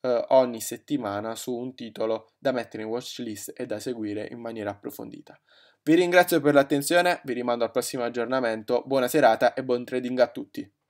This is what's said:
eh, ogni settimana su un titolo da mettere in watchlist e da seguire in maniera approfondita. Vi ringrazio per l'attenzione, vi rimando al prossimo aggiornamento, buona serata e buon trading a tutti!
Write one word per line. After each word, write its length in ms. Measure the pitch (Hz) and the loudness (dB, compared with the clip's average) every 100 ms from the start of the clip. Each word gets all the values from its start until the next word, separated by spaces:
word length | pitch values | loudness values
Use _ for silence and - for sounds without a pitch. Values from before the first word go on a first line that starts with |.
eh, 240 | 127 120 - | 0 -2 4
ogni 320 | 131 127 117 | 4 4 -2
settimana 720 | - 120 - 147 110 101 110 | -8 -10 -6 -4 -2 -4 -6
su 200 | 113 - | -8 -8
un 200 | 120 127 | -8 -8
titolo 580 | 127 117 107 113 110 - _ | -12 -16 -6 -4 -4 -6 _
da 140 | 135 | -2
mettere 300 | 127 113 110 | -2 -6 -10
in 80 | 110 | -6
watchlist 600 | 117 123 - 120 101 - - | -6 -8 -10 -10 -10 -12 -10
e 80 | |
da 160 | 123 107 | -8 -6
seguire 480 | 117 117 107 104 107 | -6 -6 -6 -6 -8
in 100 | 120 | -12
maniera 300 | 117 113 101 | -12 -8 -8
approfondita. 680 | 101 - - 117 - - - _ _ _ _ | -8 -12 -12 -16 -16 -20 -20 _ _ _ _
Vi 120 | - | 4
ringrazio 460 | 165 180 175 175 170 | 4 6 6 6 4
per 140 | 139 | 6
l'attenzione, 680 | 143 139 143 139 175 175 175 | 4 4 0 2 2 2 0
vi 80 | 139 | -4
rimando 320 | 123 123 120 | -6 -2 -2
al 60 | 113 | 0
prossimo 340 | 127 - 135 | -2 -4 -4
aggiornamento, 800 | 120 120 117 131 120 110 110 120 | -4 -4 -2 0 0 -4 0 -2
buona 240 | 135 135 123 | 0 0 2
serata 460 | 156 127 113 120 | 6 6 6 2
e 100 | - | 0
buon 200 | 131 123 | -2 -2
trading 340 | 120 127 123 127 | -2 -4 -4 2
a 100 | 120 | 0
tutti! 540 | - - - - _ _ | 0 -12 -12 -14 _ _